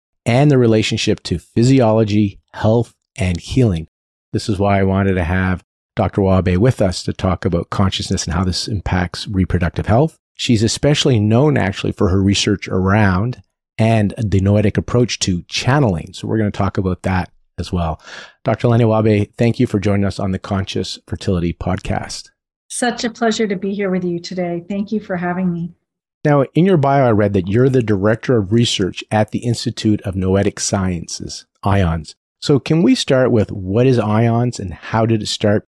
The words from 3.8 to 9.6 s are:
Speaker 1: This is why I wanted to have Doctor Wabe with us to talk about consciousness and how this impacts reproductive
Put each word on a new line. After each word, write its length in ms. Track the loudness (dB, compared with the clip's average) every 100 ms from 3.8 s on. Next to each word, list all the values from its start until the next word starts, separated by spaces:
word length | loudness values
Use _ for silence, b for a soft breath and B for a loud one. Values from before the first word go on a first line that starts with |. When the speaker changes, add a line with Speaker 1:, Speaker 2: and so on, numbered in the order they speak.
| -6 _ _ _ _
Speaker 1:
This 160 | -6 -4
is 100 | 0
why 180 | 2 2
I 60 |
wanted 300 | 2 2 2
to 100 | 0
have 400 | 0 0 0 -4 _ _ _ -4
Doctor 260 | -2 0
Wabe 360 | 2 2 2 2
with 240 | 2 2
us 200 | 0 -2
to 100 | -8
talk 320 | -4 -2 -2 -2
about 240 | -2 -4
consciousness 560 | -2 -2 -2 -4 -4 -4
and 80 |
how 100 | -4
this 240 | -2 -4 -6
impacts 580 | -6 -2 -2 -4 -6 -6
reproductive 600 | -2 0 0